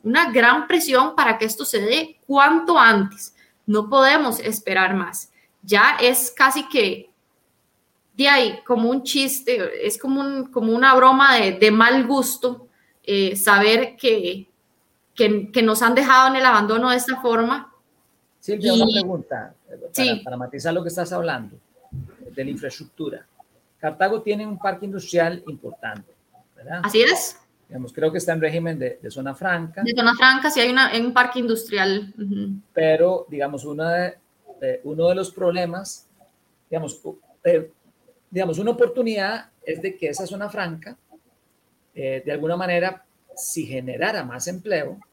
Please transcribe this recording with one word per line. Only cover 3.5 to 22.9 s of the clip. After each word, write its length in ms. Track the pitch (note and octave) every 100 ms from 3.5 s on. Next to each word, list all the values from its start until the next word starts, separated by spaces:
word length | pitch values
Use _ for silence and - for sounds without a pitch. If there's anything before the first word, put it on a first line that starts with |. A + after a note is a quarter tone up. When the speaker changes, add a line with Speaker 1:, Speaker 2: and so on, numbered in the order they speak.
| _ -
Speaker 1:
No 220 | G#3+ G#3+
podemos 500 | C#4 C4+ D#4 C4+ A3
esperar 560 | - G#3+ - F#3+ F#3 F#3+
más. 360 | F3 - - _ _ _
Ya 360 | G3 G3+ B3 D4
es 300 | A#3+ B3+ - -
casi 320 | C#4 C#4+ -
que 440 | C#4 A#3 - - _ _ _ _ _ _ _ _ _ _ -
de 100 | C#4
ahí, 320 | C#4 A#3 - -
como 240 | A#3+ A3+
un 140 | C4+
chiste, 840 | - C#4+ C4+ - - B3 F#3 - G#3
es 120 | G#3
como 200 | C4 C4+
un, 260 | C#4 C4+ B3+
como 220 | B3 A3
una 220 | A#3 C4 C4
broma 400 | C4 C4 C#4 B3
de, 180 | G3
de 180 | F#3 G#3+
mal 340 | G#3+ A3+ C4+ A#3
gusto, 600 | C4+ C4 - B3+ B3 - _ _ _
eh, 320 | - G3+ F#3+ G3
saber 600 | - G3+ G#3 A3+ B3+ -
que, 500 | C4 A3 F3 F#3 F#3+ _ _ _ _ _ _ -
que, 360 | A3+ G#3 G3+
que 100 | B3
nos 200 | A3+ G#3+
han 120 | A#3 B3
dejado 340 | C#4 C4 C4
en 80 | C4+
el 80 | B3+
abandono 440 | A3+ G#3+ A3 B3+
de 80 | B3
esta 240 | B3 C4
forma. 500 | B3 A3+ A#3 C#4 C#4 _ _ _ _ _ _ _
Speaker 2:
Silvia, 340 | - G#3 G#3+
Speaker 1:
Y 80 | A3+
Speaker 2:
una 100 | A3+
pregunta, 640 | G#3+ F#3 F3 - A#2+ G#2 _ _
eh, 60 | F#2+
para, 140 | -
Speaker 1:
Sí. 280 | - B3+ G#3+
Speaker 2:
para 140 | - B2
matizar 360 | B2 C#3 E3
lo 80 | F3
que 80 | E3
estás 240 | E3+ E3+
hablando, 420 | F3+ E3+ C3 G#2 - _ _ _ - - - - -
de 80 |
la 60 | C3+
infraestructura. 760 | - C#3 - -